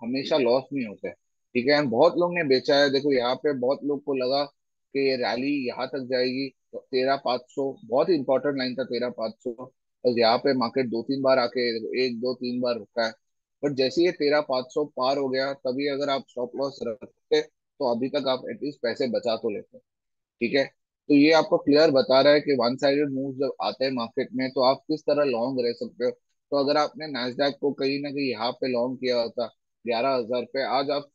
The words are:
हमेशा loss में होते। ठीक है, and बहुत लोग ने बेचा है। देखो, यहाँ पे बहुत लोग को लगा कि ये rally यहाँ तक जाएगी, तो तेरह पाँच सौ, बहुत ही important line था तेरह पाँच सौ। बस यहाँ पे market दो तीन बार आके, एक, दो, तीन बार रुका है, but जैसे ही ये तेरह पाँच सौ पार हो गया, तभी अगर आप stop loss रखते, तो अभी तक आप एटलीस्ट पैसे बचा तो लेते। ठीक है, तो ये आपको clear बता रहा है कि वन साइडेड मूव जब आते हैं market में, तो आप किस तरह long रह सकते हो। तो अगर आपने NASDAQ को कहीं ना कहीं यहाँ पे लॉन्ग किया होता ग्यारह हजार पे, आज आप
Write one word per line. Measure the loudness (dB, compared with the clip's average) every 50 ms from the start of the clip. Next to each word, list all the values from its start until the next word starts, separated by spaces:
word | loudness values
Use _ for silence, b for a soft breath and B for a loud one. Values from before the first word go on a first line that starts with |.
| -8
हमेशा | -6 -6 -6 -2 0 0 2
loss | 4 4 2 2 0 -2 -6
में | -6 -6 -6
होते। | -8 -10 -10 -10
ठीक | -12 -12 _ _ _ _ _ _ -2 0 2 2
है, | 4 2
and | 2 2
बहुत | 2 4 4 4 4 2
लोग | 0 0 0
ने | -2 0
बेचा | 2 2 2 2 2 4
है। | 4 4 4
देखो, | 2 0 0 2 2
यहाँ | 2 2 0 -2
पे | -2 -2 -2 -2
बहुत | 0 0 -2 -2 -2 -2
लोग | -4 -6 -4 -4
को | -4 -4
लगा | -2 -2 -2 0 -2 -2
कि | -4 -8 _ _ _ _ _ _ _ -4 -2 0 0
ये | 0
rally | 0 0 -2 -2 -2 -2 -2 -2 -2 -2 -4
यहाँ | -6 -6 -6 -6
तक | -6 -8
जाएगी, | -6 -2 -2 0 0 0 -2 -2 -6 -6 -8 _ _ _
तो | -16 -16
तेरह | -10 _ -2 0 2 2 0
पाँच | 0 0 -2 -2 -4
सौ, | -4 _ _ -6 -4 -4 -6 -8 -6
बहुत | -2 0 2 2 4
ही | 2
important | 2 2 2 0 0 0 0 -2 -2
line | -4 -4 -4
था | -6 -6
तेरह | -4 -4 -4 -4 -4
पाँच | -4 -6 -6 -8 -8
सौ। | _ -10 -10 -10 -10 -12 -18 -20 _ _ _ _ _ -2
बस | 0 2 4
यहाँ | 6 6 4 4
पे | 4 2 2
market | 2 0 0 0 0 -2
दो | 0 -2 -4
तीन | -4 -4 -2 0
बार | 2 4 4 4
आके, | 2 2 0 -2 -2 -2 -2 -4 -6 -4 -2 -2 -2
एक, | -2 -2 -4
दो, | -4 -4 -4
तीन | -4 -4 -6 -4 -2
बार | -2 -2 -2 -4
रुका | -6 -8 -4 -2 -2
है, | -2 -4 -8 _ _ _ _ _ _ _ _ -4
but | -2 0
जैसे | 0 0 0 2 2
ही | 2
ये | 2
तेरह | 2 0 2 2 2 2
पाँच | 2 0 -2 -4 -4
सौ | -4 -4 -4 -4
पार | -4 -4 -2 0 0 0 0
हो | 0 -2
गया, | -2 -2 -2 -2 -4
तभी | -6 -4 -4 -4 -2 -2 -2
अगर | -2 -2 -2 -2
आप | -2 -2 -4 _
stop | -8 -8 -8 -6 -4
loss | -4 -6 -6 -6 -6 -8
रखते, | -8 -8 -8 -12 -18 _ _ _ 0 0 0
तो | 0 -2 _ _ _ _ _ -4 -2 0 0
अभी | 0 -2 -2
तक | -2 -2 0 0
आप | -2 -2 -4 -8
एटलीस्ट | -10 -8 -8 -8 -8 -4
पैसे | -4 -4 -2 -2 -2 -2
बचा | -2 -2 -2 -2 -2
तो | -2 -2 -4
लेते। | -6 -6 -8 _ -20 -20
ठीक | _ _ _ _ _ _ _ _ _ _ _ -4 -2 0 2
है, | 0 0 0 -4 _ _ _ _ _ _ 4
तो | 6
ये | 6 8 8
आपको | 6 6 4 4 0 0
clear | 2 4 4 6 6 6
बता | 4 4 4 4 4 6
रहा | 6 6 6
है | 4
कि | 4 2 0
वन | 2 2 0 0
साइडेड | 0 0 2 2 2 0 0
मूव | -2 -4 -6 -6 -4
जब | -4 -4 -4 -4 -4
आते | -4 -4 -2 -2 -2
हैं | -2
market | -2 -2 -4 -4 -4 -4 -4 -4 -4
में, | -4 -4 -2
तो | 0 2
आप | 2 2 2 0 _ -4
किस | -6 -4
तरह | -2 0 0 2 2
long | 0 0 -2 -2 -2 -2 -2 -2
रह | -2
सकते | -4 -4 -8 -10 -6 -4 -4
हो। | -4
तो | -4 -6 _ _ _ _ _ _ -2 0
अगर | 0 2 2 2
आपने | 0 0 -2 -8 -10 -8
NASDAQ | -6 -6 -6 -4 -2 -2 -2 -2 -2 -2
को | -4 -4
कहीं | -2 -2 -2 -2 -2 -4
ना | -6 -6
कहीं | -6 -4 -4 -4
यहाँ | -4 -4 -4 -4
पे | -4 -4 -4 -4
लॉन्ग | -2 -2 -2 -4 -4 -4
किया | -4 -2 0 0
होता | -2 -2 -4 -6 -6 -6 -8 _ _ _ _ _ -6
ग्यारह | -4 -2 -2 0 0
हजार | 0 -2 -2 -2 -4 -4 -4
पे, | -4 -6 -6 -4
आज | -2 -2 -2 -2 -2
आप | -4 -4 -6 -8 _